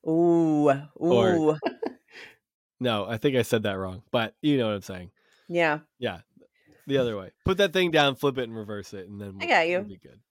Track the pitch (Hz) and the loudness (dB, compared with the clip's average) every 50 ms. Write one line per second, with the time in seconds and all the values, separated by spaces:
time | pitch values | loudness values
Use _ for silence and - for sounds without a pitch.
0 | - 165 160 165 170 170 170 170 165 160 156 151 147 147 135 139 147 151 _ - | -2 0 2 4 4 6 6 4 4 4 2 4 4 4 4 2 -2 -12 _ -4
1 | - 170 - 120 - 190 180 165 156 151 156 151 - 247 - - - - - _ | 0 2 4 4 4 4 2 4 2 2 0 0 -4 -6 -6 -6 -10 -10 -10 _
2 | _ _ - - - - - _ _ _ _ _ _ _ _ _ 127 123 113 104 | _ _ -20 -20 -20 -20 -20 _ _ _ _ _ _ _ _ _ -4 -2 -2 -2
3 | 98 95 113 110 - 147 131 127 113 - - 117 107 104 98 95 95 92 92 - | -4 -4 -8 -2 0 2 2 2 0 2 0 -2 0 -2 -4 -4 -6 -8 -10 -12
4 | - _ - 127 113 107 _ _ - 151 147 135 117 110 104 101 92 - 98 92 | -16 _ -2 -2 -2 -2 _ _ 0 0 2 2 2 0 -2 -4 -8 -10 -14 -14
5 | 90 90 _ _ _ _ _ _ _ _ 175 175 170 160 147 156 160 _ _ _ | -14 -18 _ _ _ _ _ _ _ _ -2 0 0 0 0 -2 -6 _ _ _
6 | 127 113 92 - _ _ _ _ - _ _ _ _ _ _ _ _ - 135 135 | -8 -8 -8 -8 _ _ _ _ -20 _ _ _ _ _ _ _ _ -2 0 0
7 | 127 120 110 101 92 87 _ _ _ 185 190 180 202 185 151 185 185 175 156 156 | 0 0 -4 -6 -10 -12 _ _ _ -2 0 2 0 0 2 0 0 2 4 4
8 | 147 139 135 - - 143 131 131 127 113 113 113 107 101 107 104 98 - - 98 | 4 4 2 0 0 0 0 0 -6 -6 -8 -12 -10 -10 -10 -10 -10 -12 -14 -16
9 | 92 92 104 101 104 101 95 98 - 349 277 190 165 165 180 180 202 208 196 - | -14 -14 -14 -12 -12 -12 -10 -10 -2 2 2 2 2 2 -2 -4 -4 -8 -16 -20
10 | _ - - _ _ _ | _ -20 -20 _ _ _